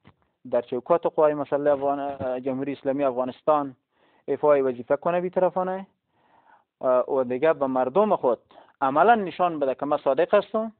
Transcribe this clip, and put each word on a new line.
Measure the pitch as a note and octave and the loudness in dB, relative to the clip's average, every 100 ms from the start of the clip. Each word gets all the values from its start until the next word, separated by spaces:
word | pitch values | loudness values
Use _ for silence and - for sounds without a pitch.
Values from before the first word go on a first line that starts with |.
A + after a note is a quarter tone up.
| _ _ _ _ B2+ | _ _ _ _ -4
در | B2 | -4
چوکات | - B2 - E3+ E3+ | -2 -6 0 0 0
قوای | - D3+ | 2 2
مسلح | D3 C3+ C#3+ D3 | 2 -4 -2 0
افغان-، | C#3 C#3 C#3+ C#3 C#3 C3 B2+ | 0 0 -4 -6 -6 -6 -6
جمهوری | C3 C3 C#3 | -6 -6 -6
اسلامی | C3+ C#3 C3+ | -6 -4 -2
افغانستان | C#3 B2 B2+ - - D3+ C#3 B2 _ _ _ _ | -2 -2 -4 -4 0 0 0 -10 _ _ _ _
ایفای | - C#3 D3+ C#3+ | -8 0 4 4
وظیفه | C3+ A#2+ A#2+ C#3+ | 2 -2 -4 -2
کنه | F3 F3 | 0 -2
بی‌طرفانه. | F3+ F3+ F3+ F#3 F#3 F#3+ F#3+ _ _ _ _ _ _ _ _ _ | -2 0 0 0 -4 -6 -12 _ _ _ _ _ _ _ _ _
اه، | C3 B2+ - | 0 0 2
و | C3+ | -2
دیگه | B2 B2+ D#3 | -2 0 0
به | D3+ C3+ | 0 0
مردم | C3 B2+ D3 G#3+ F3 | 0 0 2 2 2
خود | C3 A2+ _ - - _ | 0 -2 _ -20 -20 _
عملاً | C3+ C#3+ F#3+ | -2 4 4
نشان | A#3 F#3 - F3+ D#3 | 4 2 -2 -2 0
بده | C3+ | -4
که | B2+ C#3+ | -4 -4
من | D3 | -2
صادق | - C3+ F3 | 0 0 2
هستم، | G#3 G3 G#3+ A3 - | 2 0 -6 -6 -12